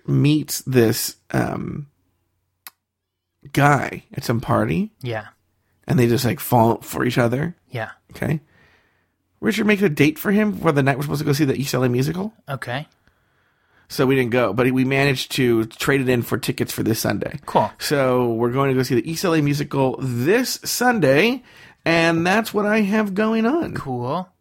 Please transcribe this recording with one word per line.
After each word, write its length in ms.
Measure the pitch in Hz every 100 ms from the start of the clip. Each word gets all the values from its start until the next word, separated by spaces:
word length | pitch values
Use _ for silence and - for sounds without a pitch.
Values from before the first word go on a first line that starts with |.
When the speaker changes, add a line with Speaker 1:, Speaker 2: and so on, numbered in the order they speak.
| -
Speaker 1:
meets 520 | 139 139 151 143 - -
this, 480 | 127 113 110 - - -
um, 560 | 131 117 - - - 143 _ _ _ _ _ _ _ - - _ _ _ _ _ _ -
guy 500 | - 143 139 - - -
at 100 | -
some 180 | - 117
party. 500 | 135 110 110 165 214 _
Speaker 2:
Yeah. 260 | 123 110 107 - _ _ _ _ -
Speaker 1:
And 100 | 135
they 100 | 120
just, 180 | 113 120
like, 140 | -
fall 380 | - 123 113 -
for 240 | - - 123
each 120 | 127
other. 380 | 117 123 165 - _
Speaker 2:
Yeah. 220 | 123 110 - _
Speaker 1:
Okay. 300 | - 123 151 - _ _ _ _ _ _ _ _ _
Richard 280 | - 208 214
makes 140 | 208
a 80 | 196
date 300 | 147 147 -
for 120 | -
him 260 | 202 214 185
for 140 | 165
the 120 | 143
night 140 | 135 131
we're 60 |
supposed 160 | 147 147
to 60 | 151
go 80 |
see 120 | 139 139
the 100 | 123
East 180 | 135
L 100 | 131
A 60 | 127
musical. 440 | 123 139 170 208 - -
Speaker 2:
Okay. 380 | 135 - 127 156 _ _ _ _ _ _ _ _ _ -
Speaker 1:
So 160 | - 131
we 100 | 135
didn't 160 | 120
go, 200 | 123 113
but 180 | 107 127
we 120 | 127
managed 480 | 131 139 139 131 -
to 300 | - 123 113 110
trade 360 | - - 139
it 80 | 127
in 120 | 123
for 160 | 117 -
tickets 360 | - - 123
for 100 | -
this 160 | 107 110
Sunday. 400 | 113 104 - - -
Speaker 2:
Cool. 260 | 165 107 -
Speaker 1:
So 540 | - 143 131 123 123
we're 180 | 113 120
going 180 | 127 139
to 60 | 127
go 80 |
see 120 | 127 123
the 140 | 160
East 140 | 160
L 100 | 185
A 80 | 160
musical 540 | 147 143 139 139 131 113
this 580 | 131 120 135 233 247 - -
Sunday, 800 | - 247 233 135 139 226 262 - - - _ 160
and 420 | 165 165 165 170
that's 260 | 208 220
what 120 | 202 208
I 160 | 220
have 320 | 196 214 208
going 320 | 185 220 226 226
on. 300 | 330 - -
Speaker 2:
Cool. 520 | 139 123 120 165 185 _